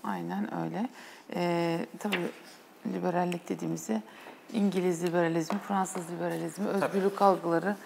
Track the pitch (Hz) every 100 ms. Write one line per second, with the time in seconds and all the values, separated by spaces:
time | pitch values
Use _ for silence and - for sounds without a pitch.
0 | - 98 85 90 - 87 82 170 247 -
1 | - - - 180 175 170 170 165 - -
2 | 214 185 170 - - - - - 202 190
3 | 180 175 180 175 - 170 165 165 - 220
4 | - - - - - - 202 185 180 165
5 | 180 175 165 165 160 202 - 196 185 185
6 | 165 170 175 165 165 165 208 196 190 196
7 | 196 196 196 170 170 165 185 202